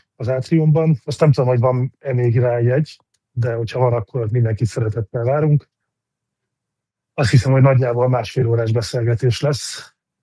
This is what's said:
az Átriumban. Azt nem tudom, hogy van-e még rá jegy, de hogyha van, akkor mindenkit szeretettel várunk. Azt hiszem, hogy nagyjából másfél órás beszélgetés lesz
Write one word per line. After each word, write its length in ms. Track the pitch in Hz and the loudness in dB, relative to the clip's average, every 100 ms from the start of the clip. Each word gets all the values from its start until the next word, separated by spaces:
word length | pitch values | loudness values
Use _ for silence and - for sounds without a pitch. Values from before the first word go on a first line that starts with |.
| _ _ | _ _
az 140 | 120 | -6
Átriumban. 720 | 131 - 165 156 156 160 151 | -4 0 0 2 2 2 -2
Azt 160 | - - | -4 0
nem 120 | 156 | 2
tudom, 180 | 139 123 | 2 2
hogy 100 | 123 | 2
van-e 540 | 127 123 127 - 139 | 2 0 -4 -8 -6
még 260 | 123 120 117 | -2 0 2
rá 200 | 123 120 | 0 0
jegy, 400 | 120 131 156 - _ _ _ | 0 0 -2 -8 _ _ _
de 220 | - 120 | -6 -4
hogyha 260 | 117 113 123 | -4 -6 -2
van, 140 | 127 | 0
akkor 360 | 120 104 127 110 | 0 -4 -6 -4
mindenkit 360 | 123 113 107 113 | -2 -2 -2 -4
szeretettel 560 | - 110 110 107 123 | -2 -4 -4 -6 -4
várunk. 460 | 120 147 156 147 - _ _ _ _ _ _ _ _ _ _ _ _ _ _ | -2 0 2 0 -2 _ _ _ _ _ _ _ _ _ _ _ _ _ _
Azt 160 | - 135 | -4 2
hiszem, 220 | 131 131 | 2 4
hogy 100 | 131 | 4
nagyjából 480 | 135 131 127 120 127 | 6 4 2 0 0
másfél 380 | 127 107 143 117 | 0 -2 -2 0
órás 240 | 117 113 | 0 0
beszélgetés 720 | 117 113 127 117 113 127 113 | -2 -2 -4 -2 0 0 0
lesz 520 | 147 131 - - - _ _ _ | -2 -2 -6 -14 -16 _ _ _